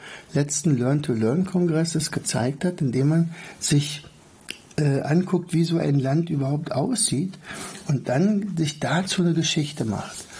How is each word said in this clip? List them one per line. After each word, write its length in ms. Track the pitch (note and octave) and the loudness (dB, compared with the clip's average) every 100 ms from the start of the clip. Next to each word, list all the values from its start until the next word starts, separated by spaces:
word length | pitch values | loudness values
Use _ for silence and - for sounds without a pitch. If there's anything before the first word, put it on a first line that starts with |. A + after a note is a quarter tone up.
| - - - | -12 -18 -4
letzten 440 | - D3 - E3+ C3 | 0 0 0 2 2
Learn-to-Learn-Kongress 1160 | B2 D3 C#3+ A2+ A2 D3+ F#3 F#3 F3 D#3 D#3+ D#3 | 4 2 2 2 2 2 0 2 2 2 0 0
es 160 | D3 | -2
gezeigt 520 | - - B2 A#2+ C#3+ | -4 -2 0 0 0
hat, 160 | F3+ F3+ | -2 0
indem 280 | C#3 B2+ C#3 | 0 2 4
man 260 | D#3+ E3 - - - | 4 2 -4 -16 -8
sich, 480 | - C#3+ D3 - - - - - - - - - | 0 2 2 -4 -14 -20 -20 -18 -16 -16 -8 -2
äh, 260 | D3 C#3 | 0 2
anguckt, 500 | - D#3+ F#3+ F3+ F3 | 2 2 2 0 0
wie 100 | E3 | 0
so 160 | E3 E3 | 2 2
ein 220 | D3+ C#3+ | 2 2
Land 300 | C3 D3 E3+ | 2 0 0
überhaupt 420 | C#3+ C3+ D3 E3+ | -2 0 -2 -2
aussieht 680 | - G3 B3 - C3 F#3 - - - - - - | -2 0 0 0 0 -2 -6 -14 -12 -12 -8 -2
und 220 | C#3 - | -2 0
dann 480 | B2+ F#3+ G#3 G3 E3 | 2 2 2 -2 -2
sich 240 | D3+ - | -2 -2
dazu 420 | - D#3 F#3+ - | -2 -2 0 2
eine 100 | F3 | 2
Geschichte 520 | E3 - - D3 - | 2 0 0 -2 -2
macht. 420 | A2+ G2+ - - - - | -4 -4 -6 -12 -14 -14